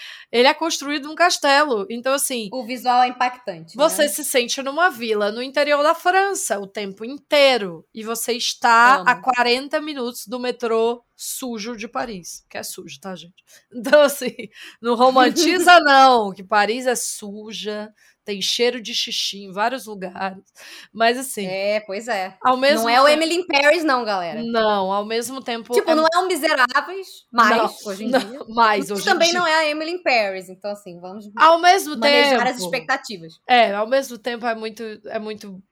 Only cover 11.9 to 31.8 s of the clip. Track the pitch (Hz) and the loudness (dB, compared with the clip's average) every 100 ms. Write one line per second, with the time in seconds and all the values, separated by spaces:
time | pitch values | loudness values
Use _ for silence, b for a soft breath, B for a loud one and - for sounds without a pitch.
11.9 | 262 247 190 160 - _ 196 - - 165 | -8 -8 -10 -14 -20 _ -14 -12 -14 -16
12.9 | 139 190 180 170 _ b b b 240 240 | -16 -16 -16 -18 _ b b b -12 2
13.9 | 294 285 285 247 - 214 B B B 233 | 6 6 2 -8 -10 -14 B B B -4
14.9 | 226 254 262 247 320 320 359 349 349 302 | 2 4 6 4 4 2 4 6 6 8
15.9 | 269 269 247 202 190 190 208 208 247 254 | 8 8 6 2 -6 -2 0 2 0 -2
16.9 | 233 - - 208 208 214 185 196 208 214 | -2 -4 -10 -12 -14 -14 -12 -10 -10 -12
17.9 | b b b - 202 185 - 240 247 208 | b b b -10 -6 -4 0 0 -2 -6
18.9 | 240 240 - - 196 196 185 233 254 208 | -6 -6 -6 -8 -8 -12 -4 -4 -4 -10
19.9 | 208 185 185 190 190 - B B B B | -12 -12 -8 -10 -10 -20 B B B B
20.9 | 214 226 247 262 214 190 190 202 214 208 | -2 0 0 -6 -8 -6 -4 -2 -4 -6
21.9 | 196 233 202 190 - 254 254 277 226 226 | -10 -6 -6 -6 -4 -2 2 2 2 4
22.9 | 247 285 302 320 339 349 285 294 339 311 | 6 6 4 2 -2 0 2 4 2 2
23.9 | 254 214 196 170 226 233 233 214 202 190 | 0 -2 -4 -4 -8 -4 0 2 2 0
24.9 | 202 208 226 233 262 247 233 226 240 - | -4 -4 -6 -6 -10 -8 -8 -2 0 2
25.9 | 311 320 339 370 330 311 277 247 269 302 | 2 2 2 0 -2 -2 0 0 0 -4
26.9 | 381 370 - _ 240 214 226 208 - 214 | -8 -14 -18 _ 2 4 4 0 -4 -12
27.9 | 196 226 262 202 277 247 226 220 208 - | -10 -2 -2 -2 -8 -6 2 2 2 -2
28.9 | 202 262 359 339 359 339 320 302 302 320 | -4 0 2 2 2 0 0 0 -4 -6
29.9 | 359 339 240 202 190 185 185 208 208 185 | -6 0 0 0 -6 -12 -14 -12 -12 -14
30.9 | 175 180 208 208 202 311 330 349 381 | -18 -16 -16 -12 4 4 6 6 4